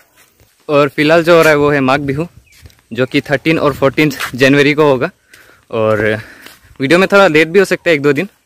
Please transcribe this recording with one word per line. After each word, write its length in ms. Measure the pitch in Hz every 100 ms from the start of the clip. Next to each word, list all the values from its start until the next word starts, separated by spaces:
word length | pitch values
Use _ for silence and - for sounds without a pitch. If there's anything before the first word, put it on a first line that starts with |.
| _ _ _ _ _ _ -
और 200 | 143 143
फिलहाल 340 | - 147 165
जो 120 | 160 170
हो 60 |
रहा 80 | 156
है 80 | 151
वो 120 | 147
है 100 | 143
माघ 200 | 131 139
बिहू, 280 | 143 139 175 - _ _ - _ _
जो 120 | 113 127
कि 160 | 147
थर्टीन 380 | - 143 160 160
और 140 | 147
फोर्टीन 380 | 135 139 123 151 - - 120
जनवरी 380 | 131 143 143
को 100 | 147
होगा। 260 | 151 131 151 - _ - _ _ _
और 500 | 113 110 107 107 110 - - - - _ _
वीडियो 180 | 135 170
में 80 | 190
थोड़ा 160 | 202 190
लेट 200 | 156 160
भी 120 | 180
हो 60 | 190
सकता 240 | 175 -
है 60 | 156
एक 60 |
दो 120 | 143
दिन, 160 | 139 196 _